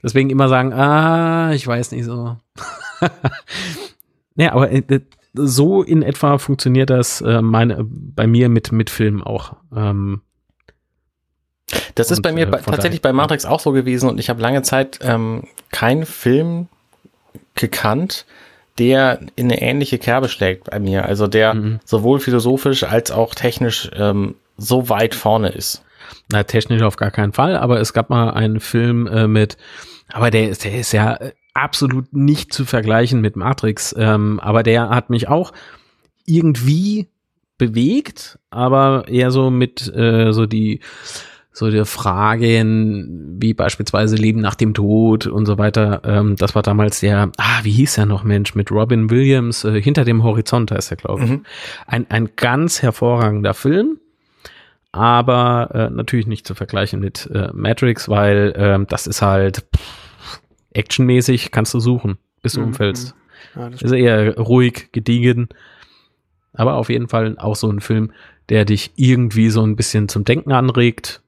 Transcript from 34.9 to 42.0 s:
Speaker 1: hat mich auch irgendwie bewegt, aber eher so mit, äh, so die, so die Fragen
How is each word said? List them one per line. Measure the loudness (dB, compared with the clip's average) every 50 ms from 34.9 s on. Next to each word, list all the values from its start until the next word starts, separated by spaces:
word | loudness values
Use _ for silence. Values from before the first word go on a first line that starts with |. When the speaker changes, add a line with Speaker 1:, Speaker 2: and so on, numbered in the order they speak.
Speaker 1:
hat | 0 -2 0 0
mich | -2 -2 0 0
auch | 0 -2 -2 -4 -10 -20 -20 -20 -20 _ _ _ _ _ _ _ _ _ _
irgendwie | 0 2 4 4 2 0 2 0 0 2 2 0 -2 -2 -4 -6 _ _ _ _ _ _ _ _ _ _
bewegt, | _ -2 -2 0 0 0 2 2 0 -2 -4 -16 -18 -20 -20 -20 _ _ _
aber | -6 -2 0 2 4 4 4 4 2 0 -2 0
eher | 0 0 2 2
so | 2 2 2 2
mit, | 2 2 0 0 _ -10 -12 -8 -2
äh, | 0 2 4 4 4 4 4
so | 4 2 0
die, | 0 0 0 0 0 -2 -4 -8 -16 -20 -20 -18 -16 -16 -16 -16 -18 -20 -20 _ _
so | _ -4 -2 0
die | 2 0 0
Fragen | -2 -6 -4